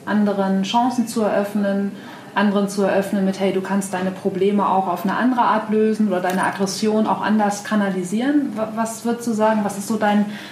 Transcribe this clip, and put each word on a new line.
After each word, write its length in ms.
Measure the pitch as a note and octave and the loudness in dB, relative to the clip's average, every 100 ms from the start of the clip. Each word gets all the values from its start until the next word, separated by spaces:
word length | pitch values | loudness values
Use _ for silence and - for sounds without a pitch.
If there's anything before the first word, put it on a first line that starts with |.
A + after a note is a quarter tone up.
| G3 | -2
anderen 560 | G#3 G#3 G3 G3 F#3+ | 2 2 2 0 0
Chancen 440 | F#3+ A#3 B3+ B3 A3 | 2 2 2 0 -2
zu 140 | A#3 | 0
eröffnen, 680 | G#3 - G3+ G#3 G3 G3 G3+ - - - - F#3+ | 0 0 -2 -2 0 0 -2 -6 -14 -18 -6 0
anderen 320 | G#3 G3+ G3 | 2 2 0
zu 140 | G3+ | 0
eröffnen 420 | F#3+ G3 F#3+ G3+ F#3+ | 0 2 0 0 0
mit, 140 | F#3+ | 0
hey, 140 | G3 | 0
du 80 | F#3 | 0
kannst 300 | F#3 G3 F#3+ | -2 -2 -2
deine 180 | F#3 F#3 | -4 -4
Probleme 560 | F#3 G3 F3+ G3 G#3 F#3 | -4 -4 0 2 2 2
auch 180 | F#3+ F#3+ | 2 0
auf 160 | F3 | -2
eine 120 | F#3+ - | -2 0
andere 260 | B3 A#3+ | 2 2
Art 300 | A3 A3 A3 | 2 2 0
lösen 360 | G#3+ A3 G#3+ G#3+ | 2 2 2 2
oder 100 | F3 | 0
deine 240 | F3+ F#3 | 0 0
Aggression 640 | E3 F#3+ F#3+ - G#3+ G#3+ G#3+ | -2 0 -2 0 0 2 2
auch 140 | F#3+ | 0
anders 420 | - G#3+ G3+ G3+ | 2 2 2 -2
kanalisieren. 840 | - G#3 G3 F#3 E3+ G#3+ C#4 D4 A#3+ G#3 | -2 0 0 -2 -2 -2 2 2 0 -2
Wa-, 160 | A3 A3 | -4 -4
was 280 | A3 - | -4 -4
würdest 240 | A#3 A#3 A#3 | -4 -2 -2
du 60 | |
sagen, 280 | G#3+ A3 G#3+ | 2 2 2
was 160 | G3+ G3 | 0 -4
ist 80 | - | -4
so 100 | G#3+ | 0
dein, 280 | G#3+ G#3 G3+ - - | 2 2 2 -4 -14